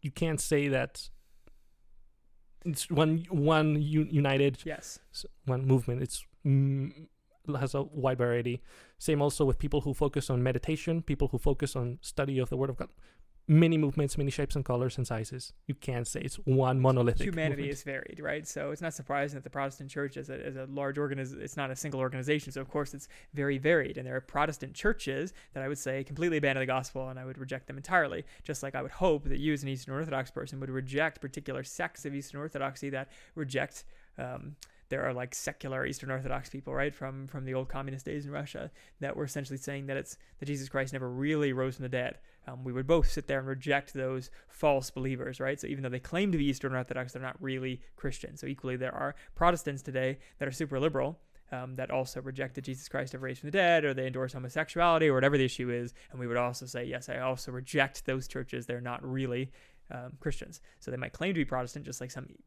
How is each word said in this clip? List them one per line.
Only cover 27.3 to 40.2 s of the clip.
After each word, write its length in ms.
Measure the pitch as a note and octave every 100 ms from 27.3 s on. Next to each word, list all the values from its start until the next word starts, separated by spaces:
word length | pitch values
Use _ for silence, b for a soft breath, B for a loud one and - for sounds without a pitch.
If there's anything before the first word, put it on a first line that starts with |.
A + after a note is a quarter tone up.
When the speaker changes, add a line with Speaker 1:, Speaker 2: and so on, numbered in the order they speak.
| C3
Speaker 2:
reject 300 | C3 C3+ -
them 80 | C#3
entirely. 480 | C#3 F#3 D3 E2 - B
Just 220 | - D3
like 100 | C#3
I 80 | C3+
would 80 | C3+
hope 380 | - F#3 D3+ C#3+
that 100 | C3+
you, 140 | D3+
as 100 | D3
an 60 | C#3
Eastern 260 | C3+ B2+
Orthodox 380 | C3+ D#3+ C3+ B2+
person, 260 | - C3+ C3+
would 100 | C3+
reject 520 | C3 C3 C3+ D#3 -
particular 420 | C#3 C#3 C#3+ C3
sects 420 | C3 - E3+ -
of 120 | D3 C#3
Eastern 240 | C3+ C#3+
Orthodoxy 500 | D3+ C#3+ C3+ B2+ C#3
that 200 | C3+ C#3 B B -
reject, 480 | C#3+ C3 C#3 - - b b -
um, 380 | B2+ B2+ - D3 - b -
there 160 | C3+
are, 80 | C3
like, 220 | B2 B2+
secular 500 | - - C#3+ C3+ C3
Eastern 280 | B2+ B2+ C3+
Orthodox 360 | C3 C3+ C3 C3
people, 240 | C3+ C3+
right, 220 | C3+ C#3+
from, 320 | C#3+ C3+ C3+ C3+
from 180 | D3
the 100 | C3
old 140 | C3 C3
communist 380 | C3+ C#3 C3+ D3
days 180 | D3+
in 60 | C#3
Russia, 400 | D3 C#3+ - C#3+ b b _
that 160 | C#3 -
were 80 |
essentially 320 | C#3+ D3 C3+ C3+
saying 280 | C#3 C#3 C#3
that 100 | C3+
it's, 200 | - -